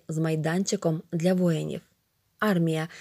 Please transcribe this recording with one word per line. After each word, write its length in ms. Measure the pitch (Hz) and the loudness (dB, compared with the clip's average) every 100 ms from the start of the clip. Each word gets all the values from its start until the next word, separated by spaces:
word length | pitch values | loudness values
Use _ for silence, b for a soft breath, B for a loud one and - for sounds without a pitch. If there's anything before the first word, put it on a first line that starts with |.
| - | -2
з 100 | 156 | -2
майданчиком 840 | 160 160 156 175 196 196 170 160 - | -2 0 0 -2 -2 -2 -2 -2 -4
для 220 | 170 180 | 0 2
воїнів. 480 | 185 180 156 156 - - _ _ _ _ - | 4 2 2 -2 -8 -12 _ _ _ _ -4
Армія — 480 | 214 180 165 156 160 B | 0 2 2 0 -4 B